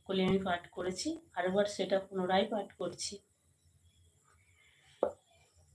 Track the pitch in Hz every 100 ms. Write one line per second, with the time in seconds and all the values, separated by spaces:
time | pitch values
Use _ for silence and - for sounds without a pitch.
0 | - 190 185 190 190 175 - - 185 185
1 | 302 320 - 185 185 196 202 - 185 190
2 | - 190 180 190 220 214 196 - 175 170
3 | - 202 - _ _ _ _ _ _ _
4 | _ _ _ _ _ _ - _ _ -
5 | - - _ _ _ _ _